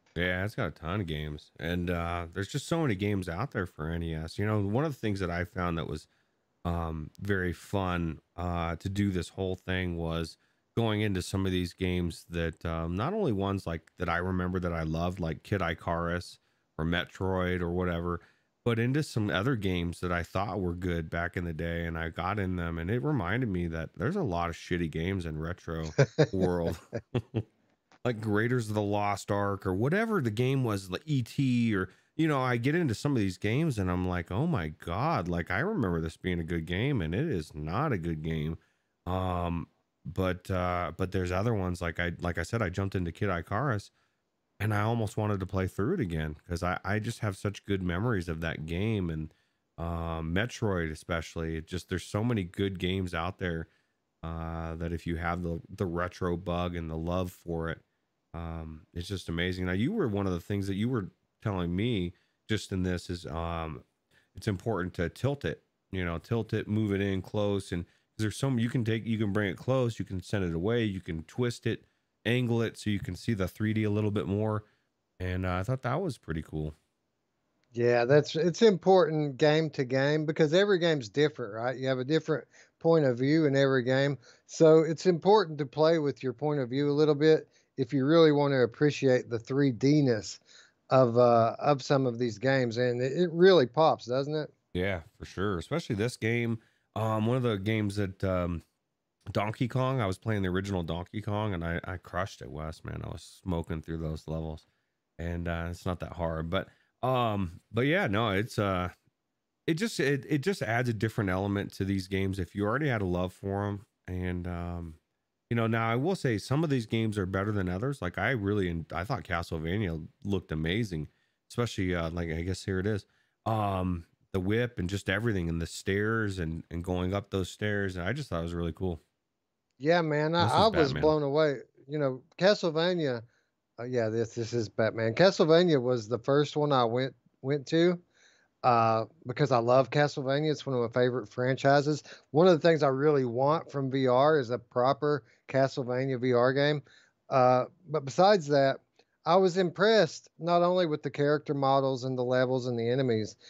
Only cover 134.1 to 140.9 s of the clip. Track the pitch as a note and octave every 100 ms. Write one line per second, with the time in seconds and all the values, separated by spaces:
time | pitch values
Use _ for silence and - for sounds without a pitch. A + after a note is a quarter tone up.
134.1 | A2+ A2+ - A2 A#2+ G#2 - A2 A2+ A2+
135.1 | A2+ F#3 - D#3+ E3 F3+ C#3+ B2 B2 G#2+
136.1 | A#2 - C#3+ C#3+ D3+ D3 C3+ A#2 B2 C3
137.1 | - _ _ C3 C#3+ B2+ E3 F3 F3 _
138.1 | _ _ _ _ _ B2+ A#2 A2+ A2+ A2
139.1 | _ B2+ B2 C#3 B2 A#2 C3 C3 D3 D3
140.1 | D3+ C3 C#3 D#3 C#3+ - B2+ A#2